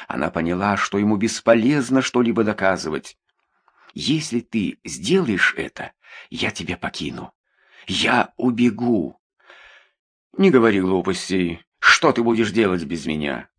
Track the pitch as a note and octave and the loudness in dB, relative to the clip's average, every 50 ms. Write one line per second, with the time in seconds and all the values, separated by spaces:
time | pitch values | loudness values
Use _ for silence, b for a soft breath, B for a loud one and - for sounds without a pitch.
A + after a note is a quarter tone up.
0 | B B - B1 C#2+ E2+ - E2+ E2 E2 F2 F2+ G2 G#2 G2+ G2 - - - G2+ | B B -6 -4 -4 -4 -2 -2 -2 -2 -2 0 0 0 0 0 -2 -2 -2 0
1 | G#2 G#2 G#2+ G2 G#2 A2+ - - - - A#2 A#2 A2 B2+ D3 D3 B2+ A#2+ C3 C3+ | 2 2 0 0 0 -2 -4 -2 4 4 4 4 4 2 2 0 0 0 0 0
2 | B2+ - - B2 B2 A2+ A2 A2+ A2+ G#2 G#2 - G2 F#2+ F#2 E2+ E2 D#2+ D2+ C#2+ | 0 2 2 2 2 2 2 2 0 0 0 0 0 0 0 0 -4 -6 -6 -6
3 | - - - _ _ _ _ _ _ _ _ _ _ b b b b b b - | -8 -12 -20 _ _ _ _ _ _ _ _ _ _ b b b b b b -8
4 | - - D3 D#3+ D3+ - A#2 A#2+ A2 _ - A2+ G2 D2 - - _ G2 - - | -4 -2 -2 -2 -2 -2 -4 -4 -6 _ -4 -2 -2 -2 -4 -8 _ -14 -12 -8
5 | E2+ A2 F3 F#3+ F3+ B2+ G2+ F2 - - - - D2+ - - - - - _ _ | -2 0 2 2 2 0 0 2 2 0 0 -2 -8 -10 -10 -12 -14 -14 _ _
6 | B B B B B B - - - - - - F2 D#2+ F#2 - - D2+ - - | B B B B B B -8 -6 -6 -6 -6 -6 -8 -8 -8 -6 -8 -10 -8 -8
7 | E2+ C#2 B1 A1+ - - _ _ b b b b b b b b b b G2 F2+ | -8 -8 -8 -10 -14 -16 _ _ b b b b b b b b b b -4 -2
8 | - - B2+ B2 A2 - _ _ - B2+ A#2+ A2 A#2+ A#2+ G#2 G#2+ A#2+ B2 A#2+ G2+ | 0 0 2 0 0 -2 _ _ -2 -2 2 4 2 2 2 0 -2 0 0 0
9 | D#2 - - _ _ _ _ b b b b b b b b b b b b b | 0 -4 -8 _ _ _ _ b b b b b b b b b b b b b
10 | _ _ _ _ _ _ - - F#3+ F#3+ D3+ B2+ A2+ A2+ G#2 G2 F#2 F#2 F#2+ F#2 | _ _ _ _ _ _ -2 4 4 6 6 8 6 6 4 4 2 2 0 0
11 | F2 F#2+ F#2 F2+ - - F#2+ F#2+ F2+ E2+ E2+ E2+ - _ _ _ - - - - | 0 0 -2 -4 -4 -4 -2 -2 0 -2 -4 -8 -14 _ _ _ 2 2 2 4
12 | - D#3 B2+ - A#2+ A2+ A2+ A2 A2+ G2+ F2+ A2 A2 G2 F2+ F2+ E2 C#2+ E2+ E2 | 4 2 2 2 0 0 2 2 0 0 2 2 2 2 2 0 -2 -4 -8 -6
13 | - E2+ D#2 D#2 D2+ D2 C2+ A#1 A1+ - _ | -4 -4 -4 -4 -4 -4 -6 -6 -10 -14 _